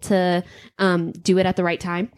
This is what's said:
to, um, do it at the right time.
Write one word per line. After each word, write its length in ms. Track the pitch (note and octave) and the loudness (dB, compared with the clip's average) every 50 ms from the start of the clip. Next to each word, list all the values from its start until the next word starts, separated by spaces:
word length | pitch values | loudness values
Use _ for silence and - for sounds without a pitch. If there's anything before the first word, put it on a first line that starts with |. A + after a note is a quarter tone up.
| - | -2
to, 400 | - G3+ F#3 F3+ F3+ F3 F3+ F3+ - - - - - _ - | 0 2 2 2 2 0 0 -2 -6 -14 -20 -20 -20 _ -2
um, 320 | G3 F#3 F3 F3 E3 E3 | 0 2 2 0 -2 -4
do 260 | - E3+ - - F3+ F#3 | -8 -4 0 2 2 4
it 80 | F#3 | 2
at 100 | F#3 F#3 | 2 0
the 80 | - F3 | 0 -2
right 160 | E3+ E3+ - | -2 -2 -4
time. 300 | - F3+ F3 F3 G#3+ B3 - | -6 -6 -4 -4 -6 -6 -10